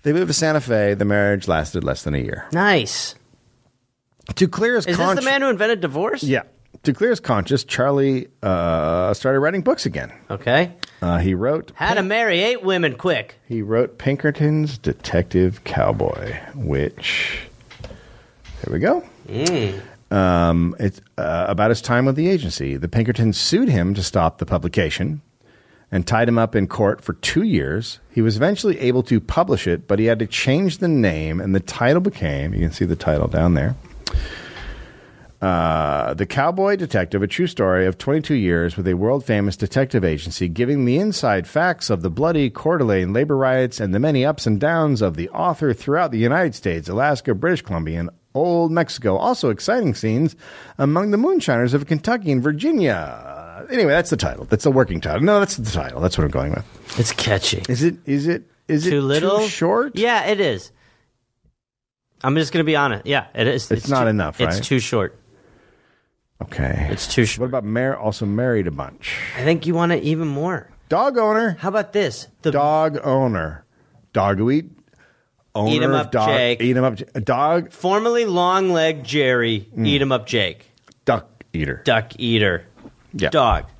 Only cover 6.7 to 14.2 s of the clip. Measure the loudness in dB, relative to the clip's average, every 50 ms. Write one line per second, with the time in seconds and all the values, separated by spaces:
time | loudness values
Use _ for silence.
6.7 | -20 -4 _ -2 0 2 2 0 0 0 0 0 0 0 2 0 0 -2 0 -4
7.7 | -2 0 2 2 2 2 2 2 0 0 -4 -8 _ _ -2 -2 0 0 2 0
8.7 | 0 2 2 2 2 2 2 0 0 0 0 0 2 2 2 0 -2 0 0 0
9.7 | 0 0 -2 -6 -6 -6 -10 -12 -16 -20 -12 -12 -12 -4 0 2 2 2 2 0
10.7 | -4 -14 -18 -18 -10 -4 -2 0 0 2 2 0 0 0 0 -2 -2 -2 -6 -10
11.7 | -8 -4 -2 0 0 0 0 0 0 0 0 0 0 2 0 0 -2 -2 0 0
12.7 | 0 2 0 0 -2 -2 0 0 0 0 -2 -6 -16 _ _ -6 -4 -4 -2 0
13.7 | 2 2 2 0 -4 -4 -2 -2 -2 2